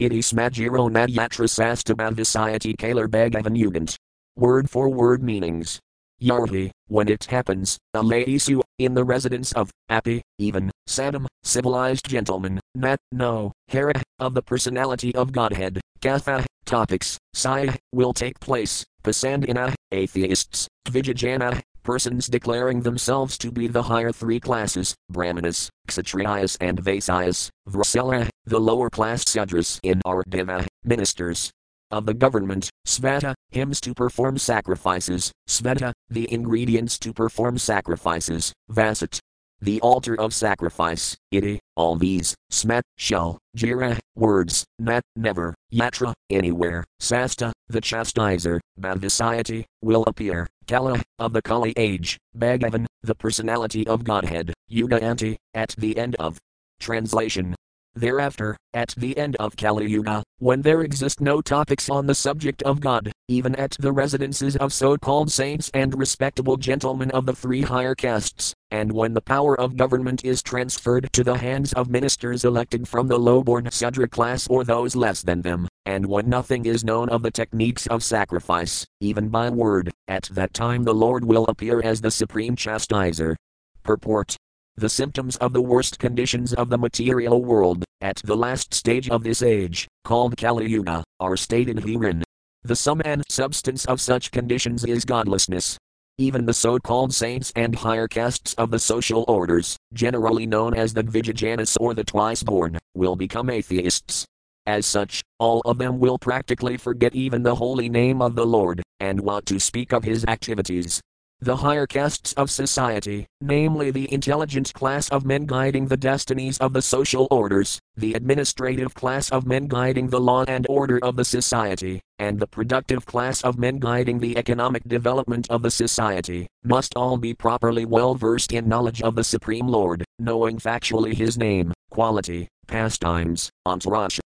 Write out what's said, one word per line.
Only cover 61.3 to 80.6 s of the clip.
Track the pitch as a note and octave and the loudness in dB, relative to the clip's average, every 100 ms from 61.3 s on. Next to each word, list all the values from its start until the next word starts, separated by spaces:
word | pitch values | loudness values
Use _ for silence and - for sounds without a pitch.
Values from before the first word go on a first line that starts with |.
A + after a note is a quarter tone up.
| D3 | 2
topics | - C#3+ D3+ C#3 - | 2 0 2 0 0
on | C#3 C#3 | 0 2
the | |
subject | C#3 C#3 D3 D3 C3+ | 2 0 -2 -4 -2
of | C#3 C#3+ | 0 0
God, | C#3 A#2+ G#2 - - | 2 0 -2 -8 -2
even | B2 B2+ C3+ | 0 0 -2
at | C#3 - | -4 -2
the | C#3 | 0
residences | C#3 C#3 C#3 C#3 C#3 C#3 C#3 | 2 2 0 -2 -2 -2 0
of | C#3 | 0
so-called | - C3+ C#3+ - C#3+ D3+ | 2 2 2 2 2 2
saints | - C#3 D3+ - | 0 -2 -4 -2
and | C3+ C3+ C3 | 0 0 0
respectable | C3+ - C3+ C3 C3 C3 | -2 0 -2 0 0 0
gentlemen | C3 C3+ C3 C3 C3 | 0 0 -2 -2 0
of | C3 B2+ | 0 0
the | |
three | B2+ B2+ B2+ | -2 -2 -2
higher | C3 B2+ B2+ C3 | 0 0 0 0
castes, | B2+ A2 - - - - - | 0 0 -2 -6 -8 -8 -8
and | G#2+ G#2+ | -4 -2
when | A2 A2+ A2+ | 0 0 0
the | |
power | - C#3 D3 C3 | 0 2 4 2
of | B2+ B2+ | 0 2
government | C3 B2+ B2+ B2+ | 2 2 0 -2
is | B2+ B2+ | 0 -2
transferred | - B2 B2+ - B2 B2 C3 | -2 -4 -4 -2 0 2 2
to | - | 2
the | B2 B2 | 2 0
hands | A#2+ C#3 C#3+ | -2 -2 0
of | B2+ B2 | 0 0
ministers | B2 C#3 - A#2+ A#2+ B2 | 2 2 0 -2 0 2
elected | A#2+ A#2+ A#2+ B2 | 2 0 -4 -2
from | A#2 C3 | 0 2
the | A#2+ | 4
low-born | A#2+ B2+ B2+ A#2+ A#2+ | 6 6 6 2 0
Sudra | - A#2+ C3 A#2+ | -2 -2 0 0
class | - A#2 B2+ - | 2 0 0 2
or | B2 | 2
those | A#2+ A#2 B2 B2+ | 4 2 2 2
less | A2+ F#2 | 2 0
than | F2+ F2 | 0 0
them, | F2 F2 F2 - G2 | 0 -2 -4 -6 -6
and | G2 G2 | -2 0
when | G2+ A#2 | 0 2
nothing | B2 B2 B2+ A2+ | 2 0 0 0
is | A2+ | 0
known | A2+ A2+ A#2+ | 0 0 2
of | A#2 | 0
the | A#2 | 0
techniques | - A2+ A2+ A#2 A#2 - | -2 -2 0 0 0 -2
of | A#2 | -2
sacrifice, | - A2 G2+ F2 - F2 F2 - - - | 0 0 0 -2 -2 -2 -2 -6 -8 -6
even | G2+ G#2 G#2+ | -2 -2 0
by | A2+ A#2+ | 0 0
word, | A#2+ A2+ F#2+ F2+ - - | 2 4 4 0 -6 -6
at | F#2+ - | -6 -4
that | F#2+ F#2+ | -4 -2
time | - | -2